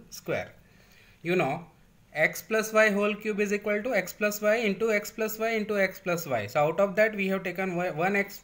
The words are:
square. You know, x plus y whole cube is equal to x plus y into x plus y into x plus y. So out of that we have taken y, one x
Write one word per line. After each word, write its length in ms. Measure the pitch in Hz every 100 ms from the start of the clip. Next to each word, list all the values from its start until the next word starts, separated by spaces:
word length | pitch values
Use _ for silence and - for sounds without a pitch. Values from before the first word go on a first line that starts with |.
| -
square. 420 | - - 120 90 - - - - - - -
You 140 | 160 180
know, 300 | 139 160 170 _ _ _ _
x 280 | 147 165 170
plus 320 | - 220 214
y 160 | 214 214
whole 260 | 196 208 208
cube 240 | 214 202
is 140 | 208
equal 280 | 202 208 208
to 120 | 220
x 200 | 220 175
plus 280 | - 208 208
y 140 | 208 220
into 360 | 226 190 226
x 200 | 208 208
plus 260 | - 220 220
y 120 | 226
into 280 | 226 208 208
x 200 | 190 190
plus 260 | - 170 165
y. 200 | 120 104
So 120 | 151
out 200 | 151 165
of 160 | 196 190
that 200 | 220 208
we 120 | 190
have 160 | 190
taken 320 | 180 175 190 175
y, 160 | 180
one 240 | 151 180 202
x 280 | 196 -